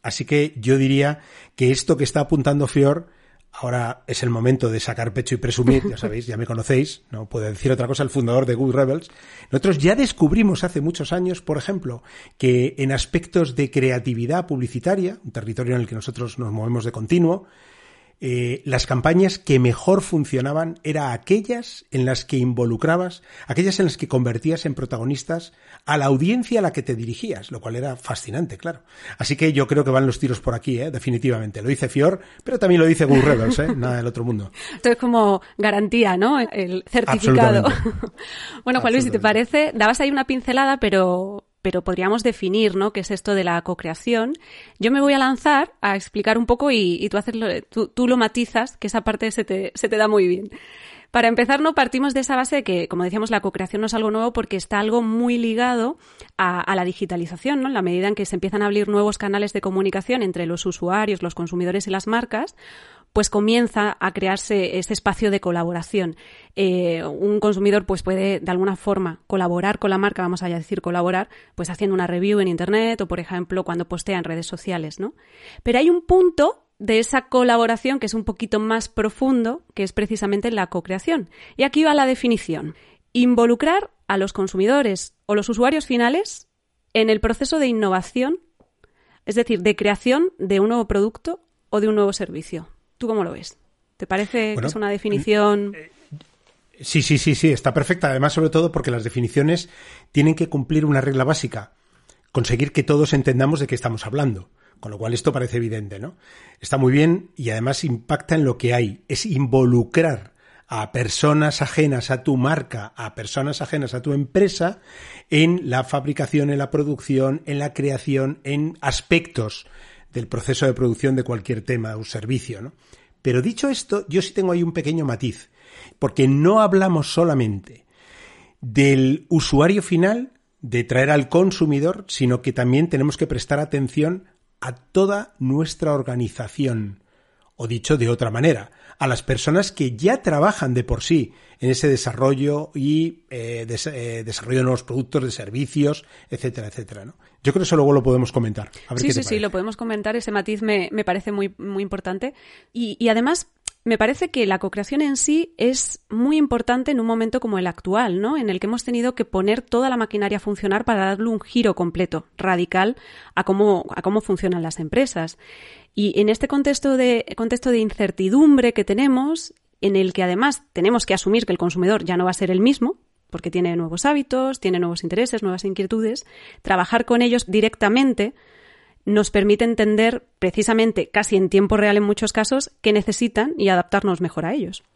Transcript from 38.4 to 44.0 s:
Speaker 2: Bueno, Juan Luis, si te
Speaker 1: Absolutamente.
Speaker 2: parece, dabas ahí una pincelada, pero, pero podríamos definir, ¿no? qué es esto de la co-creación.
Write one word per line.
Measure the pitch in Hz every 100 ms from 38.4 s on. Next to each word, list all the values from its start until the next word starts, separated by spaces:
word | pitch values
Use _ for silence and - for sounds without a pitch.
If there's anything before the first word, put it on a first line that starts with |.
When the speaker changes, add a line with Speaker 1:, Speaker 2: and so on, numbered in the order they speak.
| - -
Speaker 2:
Bueno, | 247 254
Juan | 247
Luis, | 247
si | 247
te | 220
Speaker 1:
Absolutamente. | 214 214 240
Speaker 2:
parece, | 294 302 220
dabas | 214 247
ahí | 277
una | 277 262
pincelada, | 262 254 254 269 269
pero, | 214 190 185 180 190 202 - _
pero | 190 180
podríamos | 180 180 185 226
definir, | 233 - 185 208 214 190
¿no? | 202
qué | 202
es | 180
esto | 196 -
de | 196
la | 175 170
co-creación. | 180 175 165 165